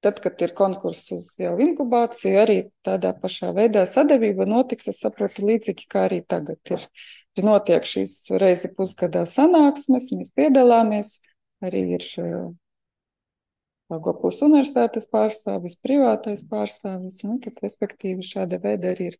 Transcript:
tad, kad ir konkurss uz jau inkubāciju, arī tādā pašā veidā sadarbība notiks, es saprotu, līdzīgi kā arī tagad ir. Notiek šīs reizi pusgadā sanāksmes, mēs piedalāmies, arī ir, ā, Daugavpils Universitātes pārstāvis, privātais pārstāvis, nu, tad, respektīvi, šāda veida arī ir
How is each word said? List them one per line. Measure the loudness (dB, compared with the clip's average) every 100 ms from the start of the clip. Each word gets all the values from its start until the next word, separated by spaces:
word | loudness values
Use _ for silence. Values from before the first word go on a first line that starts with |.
tad, | 0 -2
kad | -8 -4
ir | -6
konkurss | 0 -2 0 -8 -10 -12
uz | -12 -14
jau | _ -6 0
inkubāciju, | 0 0 0 0 0 -2 0 2
arī | 4 2 -2 _
tādā | -6 -2 -2
pašā | -4 -8 -6 -6
veidā | 0 2 4 2
sadarbība | 2 4 4 2 0 0
notiks, | 0 0 -4 -8
es | -6
saprotu, | -8 -4 -6 -2
līdzīgi | 0 0 -2 -10 -6
kā | -2
arī | 0 -2
tagad | -4 -6 -6 -12 -8
ir. | -10 -10 _ -20 -20 _
Notiek | -2 4 4 4 2
šīs | 2 -6 -6 -8 -4
reizi | 2 4 2 -2
pusgadā | -6 -8 -4 -4 -2 -2
sanāksmes, | 2 4 6 4 2 0 0 0
mēs | -10 -6
piedalāmies, | 0 4 6 8 6 4 0 -6 -14 _ _ _ _
arī | -6 -4 -2
ir, | -4 -6
ā, | -8 -6 -6 -10 -14 _ _ _ _ _ _ _ _ _ _ _ _ _
Daugavpils | -8 -6 -2 -4 2
Universitātes | 4 4 4 0 0 -2 -4
pārstāvis, | 0 0 -2 -8 -6 -8 -10
privātais | 0 2 2 0 -4 -10
pārstāvis, | -8 -6 -6 -8 -10 -10 -12 -12
nu, | -8 -8
tad, | -10 -10
respektīvi, | -12 -8 -10 -8 -8 -8
šāda | -8 -8 -6 -4
veida | -4 -4 -4
arī | -4
ir | -8